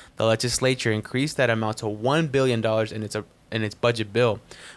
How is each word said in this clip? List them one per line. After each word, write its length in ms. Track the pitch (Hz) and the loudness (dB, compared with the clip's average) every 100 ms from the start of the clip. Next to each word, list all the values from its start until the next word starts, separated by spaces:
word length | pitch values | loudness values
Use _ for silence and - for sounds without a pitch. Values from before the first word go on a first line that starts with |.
| - | -12
The 100 | - | -2
legislature 680 | 110 113 123 - 131 131 117 | 2 2 0 0 0 0 0
increased 440 | 107 - 127 147 - | -2 -2 -2 -2 0
that 120 | 123 | 2
amount 280 | 110 110 107 | 2 0 -2
to 100 | 110 | -6
one 400 | 107 120 151 160 | -2 0 2 2
billion 320 | 135 131 113 | 2 2 2
dollars 320 | 110 110 107 | 2 2 0
in 100 | 107 | -4
its, 140 | 104 107 | -6 -6
uh, 60 | 101 _ - | -8 _ -8
in 140 | 110 | -4
its 100 | 107 | -4
budget 380 | - 120 113 104 | -2 0 0 -2
bill, 260 | 113 120 101 - - - | 2 2 0 -8 -20 -20